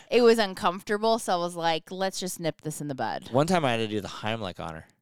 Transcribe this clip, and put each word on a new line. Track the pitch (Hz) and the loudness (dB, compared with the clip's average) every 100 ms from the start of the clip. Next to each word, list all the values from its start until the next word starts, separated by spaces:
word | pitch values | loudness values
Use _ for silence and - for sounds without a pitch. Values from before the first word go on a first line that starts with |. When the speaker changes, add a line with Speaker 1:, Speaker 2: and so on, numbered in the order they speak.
| - | 0
Speaker 1:
it | 240 | 6
was | 233 226 | 6 6
uncomfortable, | 202 185 196 185 - 208 220 226 | 2 0 -2 -2 -4 0 2 0
so | - | 2
I | 180 | 0
was | 175 | 0
like, | 175 165 160 - | -2 0 -2 -4
"Let's | 185 190 - | -4 -4 -2
just | 180 - | -8 -4
nip | 165 - | -4 -4
this | 156 - | -8 -8
in | 147 | -8
the | |
bud." | 127 110 71 - | -4 -4 -4 0
Speaker 2:
One | 120 156 | 2 4
time | 185 139 | 4 2
I | |
had | 117 | 0
to | 110 | 0
do | 107 | -2
the | 92 | -4
Heimlich | - 107 113 98 85 | -6 -4 -4 -6 -8
on | 82 80 | -10 -12
her, | - _ | -16 _